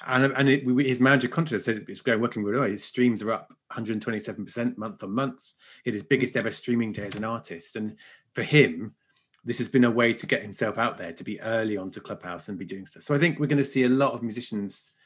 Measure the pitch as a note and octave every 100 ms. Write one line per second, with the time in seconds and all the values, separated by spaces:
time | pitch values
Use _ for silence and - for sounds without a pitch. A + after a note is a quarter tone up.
0 | B2+ B2+ C3+ C3+ C#3 C3+ B2+ B2+ C#3 B2+
1 | B2+ C3+ B2 D#3+ D#3+ G#2+ - G#2+ - G2
2 | - A2 A#2 - G2+ A#2 C3+ G#2 - -
3 | B2 A2 G#2 A2 - _ - - A2+ A2
4 | A2+ A2 G#2 A2 G2 - A#2+ B2 A2 G2+
5 | F#2 A2 C3+ B2 - _ - - - G#2
6 | - C3 B2+ A#2+ A2 - - A#2+ A2+ G2+
7 | G2+ G2+ A2 A#2 - E2 - A2 G#2+ -
8 | - - _ - A2 D3+ G#2+ D#2+ G#2+ -
9 | _ - _ _ A#2 A#2+ A#2 C3 B2 A2+
10 | A#2 A2+ - B2+ G#2 G2 A2 G#2 A#2 -
11 | E2+ - G2+ G#2 A2 A2+ A2 G2+ F#2 F#2+
12 | - G2+ F2+ F2 - F#2 F2+ F#2+ F#2 -
13 | - C#3+ E3+ D3 D3 D3 C3+ C3 B2 C3
14 | C#3 A2+ A#2 A2 - G#2+ G2+ - - -